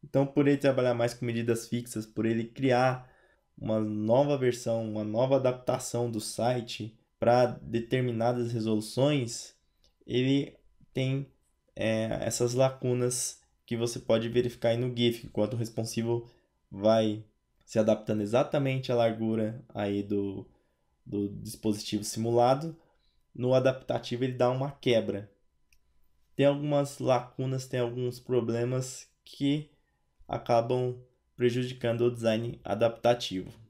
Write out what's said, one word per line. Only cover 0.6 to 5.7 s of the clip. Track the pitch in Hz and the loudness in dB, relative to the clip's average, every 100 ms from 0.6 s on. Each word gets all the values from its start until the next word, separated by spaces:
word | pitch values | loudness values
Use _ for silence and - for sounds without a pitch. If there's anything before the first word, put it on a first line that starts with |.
| 143 127 127 | 4 2 2
mais | 117 120 | 2 0
com | - 120 | -2 -4
medidas | 117 117 113 - | -2 0 -2 0
fixas, | 120 120 - 110 | -6 -4 -8 -8
por | - | -2
ele | 113 113 | 0 0
criar | 113 - 131 123 127 127 - _ _ _ _ - | -4 -4 2 4 4 0 -8 _ _ _ _ -12
uma | - 110 | -4 -2
nova | 107 107 107 120 143 143 | -2 -2 2 4 4 2
versão, | 127 120 - 113 110 | 2 0 -2 -2 -2
uma | 107 | -4
nova | 107 107 131 | -4 0 2
adaptação | 135 127 127 - | 4 2 -2 -2